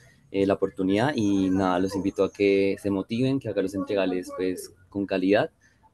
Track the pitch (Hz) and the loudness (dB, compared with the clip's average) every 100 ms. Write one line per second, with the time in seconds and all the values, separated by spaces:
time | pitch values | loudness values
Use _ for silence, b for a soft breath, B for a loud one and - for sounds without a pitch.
0 | b b b 98 98 95 92 - 92 104 | b b b 0 2 2 -2 0 0 2
1 | 135 139 101 98 95 95 92 90 95 98 | 2 0 2 2 2 2 2 2 0 -2
2 | 95 - 95 - 101 98 98 98 101 98 | -2 0 0 2 2 4 2 -2 -4 -4
3 | 92 113 131 135 113 98 95 98 92 98 | -4 -2 -2 -2 -4 -4 -4 -4 -4 -2
4 | 92 90 92 92 92 90 - - _ 101 | -2 -2 -6 -6 -4 -4 -10 -18 _ -6
5 | 98 95 92 104 156 _ b b b | -4 0 2 2 2 _ b b b